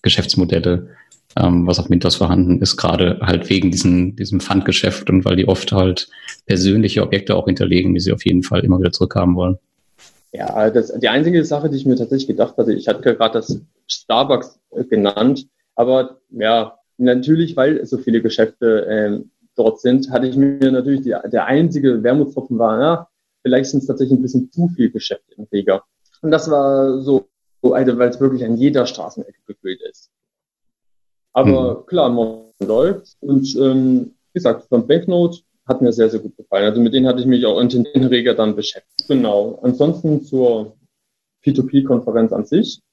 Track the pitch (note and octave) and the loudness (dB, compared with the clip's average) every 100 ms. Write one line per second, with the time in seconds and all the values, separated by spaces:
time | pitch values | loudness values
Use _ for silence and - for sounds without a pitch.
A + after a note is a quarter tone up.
0 | - - F#3 - F2 E2+ F2 F2+ - - | 0 -2 0 0 0 0 0 -2 -6 -20
1 | _ _ _ - F2+ F2 F2 F2 F2 F2 | _ _ _ 0 2 2 2 0 2 2
2 | F2+ - E2+ F2+ F2+ F2+ - - E2+ E2+ | 2 0 2 2 2 2 0 -2 -2 0
3 | F2+ - - F2+ - F#2+ F2+ F2 F#2+ F2+ | 0 0 -2 -2 0 0 0 0 2 2
4 | F2+ - G2 G2 - G2 - - - - | 0 -4 -4 -4 0 0 0 0 -2 -2
5 | - F#2 F#2+ F#2 F#2+ F#2 - G2 F#2 F2+ | 0 2 2 2 2 0 0 0 2 0
6 | - - - - - F#2 F#2+ G#2 G#2+ G#2+ | -8 -16 -20 -20 -2 2 4 4 2 0
7 | - G2 - F#2 F#2+ F2+ G2 F2+ F#2 F2+ | 0 -2 0 -2 0 0 2 2 2 0
8 | F2+ - - F2+ F2+ F2+ - F#2 F2+ - | 0 -2 2 0 2 0 2 2 0 0
9 | F#2 G2+ F2+ F2+ F2+ F#2 _ _ _ _ | -2 2 2 2 0 -2 _ _ _ _
10 | - _ _ - - A2 A2 A2+ A2 - | -20 _ _ -10 -6 0 2 2 -2 -2
11 | A#2+ B2 D#3+ F3 D3 D3 D3+ C3+ C3+ B2 | 0 2 2 2 0 -2 -2 -2 0 0
12 | A2+ C3+ C3+ - A#2 - A2+ G#2 - G#2 | 0 -4 -4 -2 -2 0 -2 0 -2 -2
13 | - A2+ A2+ A2+ A2 A2+ - _ - - | -2 0 -2 -2 -6 -10 -10 _ -12 -12
14 | - A#2 C#3 B2+ - _ _ - - G#2+ | -2 -2 0 -2 -4 _ _ -10 -2 0
15 | G2+ G2+ A#2+ C#3 - _ _ - A#2+ C3 | 0 2 0 0 -6 _ _ -2 0 0
16 | C3 - _ A#2+ G#2+ A#2 A2 - _ - | -2 -10 _ -4 0 0 -2 -12 _ -2
17 | B2 B2+ C3 D#3+ E3 C3+ C3+ D#3 A#2+ B2+ | 0 2 2 0 0 0 0 0 -4 -6
18 | - A2+ A2+ - A2 _ A#2 G#2+ - G#2+ | 0 0 0 0 -2 _ 0 0 0 -2
19 | G#2 G#2 - _ _ - A2 - B2 C3 | -2 -4 -10 _ _ -2 0 0 0 0
20 | C3+ B2+ C3 C3 C#3 C#3 C3+ B2+ B2+ C#3 | 0 -2 -2 0 0 2 0 0 0 -2
21 | B2+ - - A2+ F2+ C#3 E3 C#3 C3+ A#2 | -2 -6 -4 -2 0 2 2 2 0 2
22 | A#2 C#3 C#3 - B2+ A2+ A2+ A2 D3 E3 | 0 0 0 -4 -6 -2 0 2 0 -2
23 | - _ _ _ B2+ B2+ C3+ C#3 C3+ - | -6 _ _ _ -2 0 0 -4 -4 -4
24 | C3 B2+ B2+ B2+ B2+ E3+ F3 F3 - G#3+ | 0 0 0 -2 -4 -2 -2 0 -2 -2
25 | - - _ - G#3+ G3+ G3+ F#3+ _ _ | -8 -12 _ -20 -6 -4 0 -2 _ _
26 | _ _ D#3 D#3 D#3+ D3 C#3 C3+ C3+ C3 | _ _ -2 -2 0 0 2 2 0 -2
27 | C3+ C3 - _ _ _ B2+ B2+ B2+ A#2+ | 0 0 -2 _ _ _ 0 2 0 2
28 | B2 A#2+ C3+ B2+ A#2 A#2 C#3 C3 A#2+ - | 0 2 0 0 -4 0 2 2 -2 -6
29 | D#2+ - - _ - G2+ F#2+ F#2 - _ | -12 -14 -18 _ -20 -14 -12 -12 -14 _
30 | _ _ _ _ _ _ _ _ _ _ | _ _ _ _ _ _ _ _ _ _
31 | _ _ _ B2 D3+ C3+ B2+ A2+ - F3 | _ _ _ 2 2 2 0 -4 -4 0
32 | C3 A#2+ A2+ A2 - _ G2 A2 E3 G3+ | 0 0 -2 -6 -20 _ -2 2 2 -2
33 | - _ C#3+ C3+ C3+ C3 C3+ C3 C3 B2+ | -10 _ 0 0 0 0 2 2 2 0
34 | B2+ _ _ F3+ D3 A2+ _ A#2+ A2+ E3+ | -2 _ _ -4 -2 -2 _ -2 2 0
35 | E3+ F3 E3+ F3 _ _ - - B2 A#2 | 2 0 0 -2 _ _ -6 0 0 2
36 | A2 A2 G#2+ - - G2 G#2 A2+ A#2 C3 | 0 0 -10 -20 -4 0 0 2 2 2
37 | B2+ B2+ B2+ B2 A#2 G2 B2 B2 A2+ C3+ | 0 0 0 2 0 0 0 0 0 0
38 | C3 B2 A#2+ A2+ G#2+ G#2 - - _ - | 2 2 2 0 0 -2 -8 -12 _ -12
39 | - C3+ A2+ G2+ G#2+ - B2+ B2 D3 E3+ | -2 0 2 0 -2 -2 -4 0 0 0
40 | D#3+ D3 - C3 B2 A2+ G#2+ _ _ _ | -2 -2 -2 0 2 0 -6 _ _ _
41 | _ _ _ _ - C3 C3 C#3 C3+ A#2+ | _ _ _ _ -2 0 2 0 2 0
42 | A#2+ A2+ A2+ - G#2+ E3+ A3+ - _ | 0 0 0 0 0 0 0 -8 _